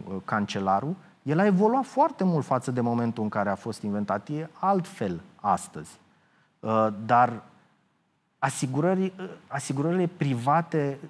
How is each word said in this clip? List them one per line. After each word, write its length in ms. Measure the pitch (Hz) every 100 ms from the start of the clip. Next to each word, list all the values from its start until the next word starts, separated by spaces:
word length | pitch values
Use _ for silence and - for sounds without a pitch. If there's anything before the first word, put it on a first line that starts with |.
| 95
uh, 60 | 95
cancelarul, 680 | - 107 101 104 98 98 139 190 - _
el 160 | 135 156
a 80 | 208
evoluat 380 | 185 214 262
foarte 400 | 254 262 320 -
mult 200 | 190 160
față 260 | - 127 135
de 100 | 123
momentul 420 | 117 117 117 110
în 60 | 107
care 200 | 107 101
a 40 |
fost 280 | 95 117 104
inventat. 460 | 104 104 101 101 -
E 200 | 151 160
altfel 680 | - 190 196 170 - 101 85 - _
astăzi. 500 | 104 90 - 78 76 - _ _ _ _ _ _
Uh, 260 | 110 110 110 104 110
dar 360 | 117 123 113 - _ _ _ _ _ _ _ _ _
asigurări, 760 | 135 - 139 131 170 190 185 185
uh, 60 | 185 - -
asigurările 580 | 139 - 139 156 185 175 -
private, 840 | 143 120 127 160 165 160 143 135 160